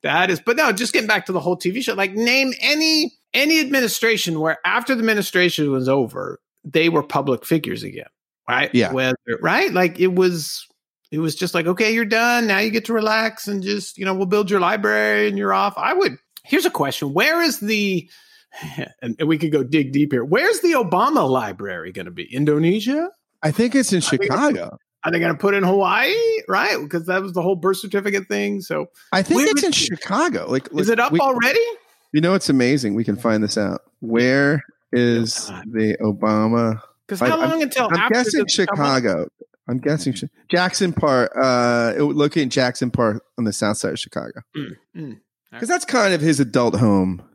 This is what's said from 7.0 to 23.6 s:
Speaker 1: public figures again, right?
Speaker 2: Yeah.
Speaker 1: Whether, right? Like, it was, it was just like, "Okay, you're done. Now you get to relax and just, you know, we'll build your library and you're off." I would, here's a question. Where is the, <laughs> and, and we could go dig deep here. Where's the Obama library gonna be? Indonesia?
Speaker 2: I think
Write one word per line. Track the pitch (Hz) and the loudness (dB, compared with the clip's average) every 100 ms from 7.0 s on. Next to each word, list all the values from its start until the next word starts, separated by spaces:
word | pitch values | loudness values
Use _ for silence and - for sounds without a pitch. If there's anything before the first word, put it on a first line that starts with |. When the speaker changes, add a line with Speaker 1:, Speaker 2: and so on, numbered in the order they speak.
Speaker 1:
public | 143 147 139 123 | 0 -2 0 -2
figures | - 165 - 90 | 0 -2 -2 -8
again, | 101 90 - _ _ _ - | -10 -14 -16 _ _ _ -4
right? | 123 139 | -2 2
Speaker 2:
Yeah. | 123 107 | 2 2
Speaker 1:
Whether, | 131 131 127 - 117 | 0 -2 -2 -4 -4
right? | - 214 381 | 0 0 0
Like, | 180 180 175 | 2 0 2
it | 185 | 0
was, | 180 185 170 147 - - _ _ _ _ | 2 0 0 -8 -12 -14 _ _ _ _
it | 151 | -4
was | 160 | -4
just | 151 180 | -4 -4
like, | 175 165 | -2 -2
"Okay, | 180 220 | 0 0
you're | 226 | 0
done. | 220 220 233 240 226 | 0 2 2 2 2
Now | 196 | 0
you | 220 | 0
get | 220 214 | -2 -2
to | |
relax | 226 214 220 226 220 - | -2 0 0 -2 -4 -6
and | 202 | -6
just, | 190 208 190 - | -4 -6 -6 -6
you | |
know, | 190 | -4
we'll | 190 190 | -2 0
build | 208 196 | 0 2
your | 196 | 2
library | 175 214 208 214 214 208 208 | 2 0 0 2 2 2 0
and | 196 | 0
you're | 202 | 0
off." | 190 196 - | 0 0 -2
I | 208 | -2
would, | 359 392 127 _ - | 0 0 -2 _ -20
here's | - 392 - | -2 0 0
a | |
question. | - 139 - 143 | -2 -4 -2 -4
Where | 147 262 339 | 0 2 2
is | 330 - | 0 -2
the, | 208 220 202 180 147 - _ _ _ | -2 0 0 -2 -6 -20 _ _ _
<laughs> | - 156 139 135 _ | -16 -12 -10 -12 _
and, | 127 110 | -10 -4
and | 151 | 0
we | 156 | 0
could | 160 | 2
go | 147 | 0
dig | 127 156 135 | 2 0 2
deep | 139 147 | 0 2
here. | 131 | 0
Where's | 127 196 359 415 | 2 2 2 2
the | 349 | 2
Obama | 302 196 175 247 294 147 | 2 2 2 4 4 2
library | 127 110 92 101 90 82 | 2 -2 -8 -8 -8 -10
gonna | 92 90 | -12 -12
be? | 87 82 | -12 -8
Indonesia? | 123 147 147 165 208 208 294 349 _ _ _ | -2 2 4 2 2 0 -2 -4 _ _ _
Speaker 2:
I | 156 | -2
think | 151 | 0